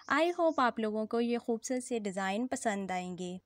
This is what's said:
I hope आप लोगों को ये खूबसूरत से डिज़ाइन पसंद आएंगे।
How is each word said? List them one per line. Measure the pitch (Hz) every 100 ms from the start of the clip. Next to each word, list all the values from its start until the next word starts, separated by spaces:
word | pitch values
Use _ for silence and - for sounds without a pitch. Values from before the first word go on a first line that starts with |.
| -
I | 285 339
hope | 349 330 285
आप | 240 226
लोगों | 214 214 220
को | 233
ये | 240 233
खूबसूरत | - 226 - 254
से | - 233
डिज़ाइन | 202 190 190 208 254
पसंद | 254 226 202 185
आएंगे। | 185 180 180 180 185